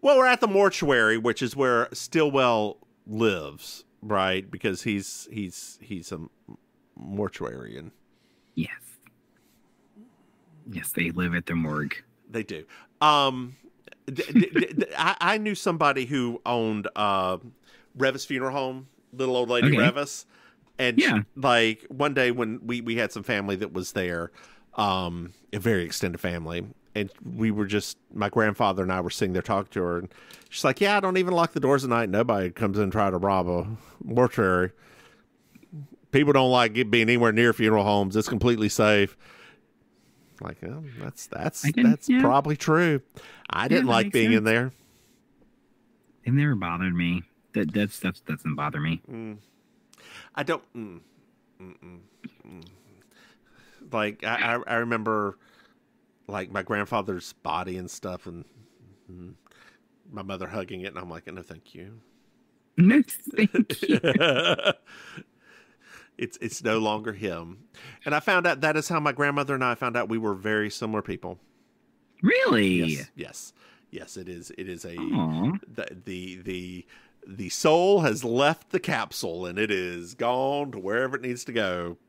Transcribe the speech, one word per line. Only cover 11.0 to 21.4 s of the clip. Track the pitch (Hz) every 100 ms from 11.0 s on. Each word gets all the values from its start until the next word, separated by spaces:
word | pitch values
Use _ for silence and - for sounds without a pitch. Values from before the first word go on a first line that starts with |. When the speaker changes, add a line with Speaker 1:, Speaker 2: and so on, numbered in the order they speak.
| 85
Speaker 2:
live | 85 87 87
at | -
the | 85
morgue. | 80 76 71 - _ _ _
Speaker 1:
They | 113
do. | 107 82 80 - - _
Um, | 151 147 139 127 123 131 - _ - - -
d-, | 135 -
d-, | 185 175
d-, | - 180 -
d-, | - -
I, | 165 196
I | 175 214
knew | 214 202
somebody | - 165 151 135 123
who | 139 120 117 -
owned, | 120 113 107 98 -
uh, | 104 98 92 90 120 _ _ - _ -
Revis | 135 135 -
Funeral | 135 131
Home, | 139 131 131 131 _ _
Little | 123 131 127
Old | 120
Lady | 123 -
Speaker 2:
Okay. | 135
Speaker 1:
Revis. | 120 135 143 - - _ - _ _ -
And | 127 120
she, | 320
Speaker 2:
Yeah. | 107 104
Speaker 1:
like, | -